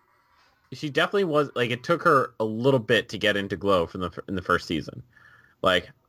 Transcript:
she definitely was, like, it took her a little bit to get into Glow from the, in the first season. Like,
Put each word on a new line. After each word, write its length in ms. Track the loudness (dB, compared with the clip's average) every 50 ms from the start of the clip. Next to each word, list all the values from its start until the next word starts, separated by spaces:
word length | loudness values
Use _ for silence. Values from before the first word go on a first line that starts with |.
| _ _ _ _ _ _ _ _ _ _ _ _ _ _ -16
she 180 | -10 -10 -4
definitely 340 | 0 0 0 0 0 0 0
was, 260 | 2 2 0 0 0 0
like, 160 | -2 -2 -2
it 120 | -2 -6 -2
took 180 | -2 -2 0 2
her 320 | 4 4 4 4 0 _ -4
a 60 | -4
little 360 | -4 -2 0 2 4 4 4
bit 280 | 2 4 2 2 2 0
to 80 | -6 -2
get 180 | 0 2 2
into 200 | 2 0 -4 -6
Glow 300 | -4 0 2 2 2 2
from 160 | 0 -4 -6 -8
the, 200 | -6 -8 -10 -12 -8
in 60 | -8
the 80 | -8 -2
first 240 | 0 0 0 0
season. 360 | -2 -6 -6 -6 -8 -14 -18 -18 _ _ _ _ -20 -20 _ _ _ _ _ 0
Like, 280 | 2 2 2 -2 -4 -20 _ _